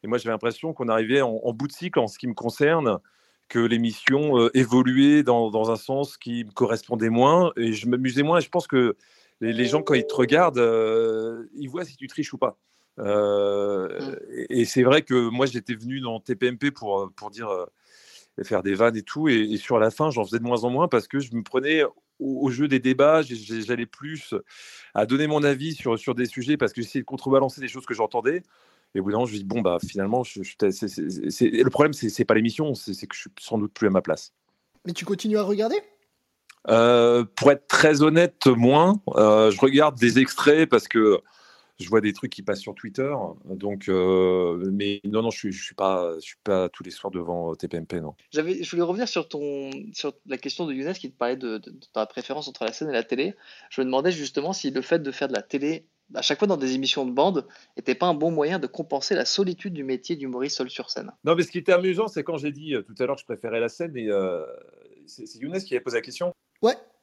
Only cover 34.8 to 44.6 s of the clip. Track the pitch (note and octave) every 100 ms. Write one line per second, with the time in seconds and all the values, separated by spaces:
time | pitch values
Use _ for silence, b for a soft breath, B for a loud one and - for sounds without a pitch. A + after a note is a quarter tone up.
34.8 | - F3 E3+ G3 A3 G#3 G3 G3+ A3 G#4
35.8 | - _ _ _ _ _ _ _ - A2+
36.8 | A#2 A#2+ A#2 A#2+ A#2+ - C#3+ C#3 _ -
37.8 | D#3 D3 D3+ D#3+ F3 _ C3+ A#2+ A#2+ C#3+
38.8 | F3 G3+ - - G#2+ G#2+ A2 G2 C3+ C3+
39.8 | D3+ B2+ A#2+ A2+ C3 - - D3+ D#3+ A#2
40.8 | - A#2 G#2+ F#2 b b b b b b
41.8 | F2 A2 G#2 G2 C3 - F#2+ G2 G#2+ G2+
42.8 | A2+ G2 C3+ C#3 F#2 - - F#2 G2+ G2+
43.8 | G2 F#2 F#2 F#2 F#2 F#2 F2+ F2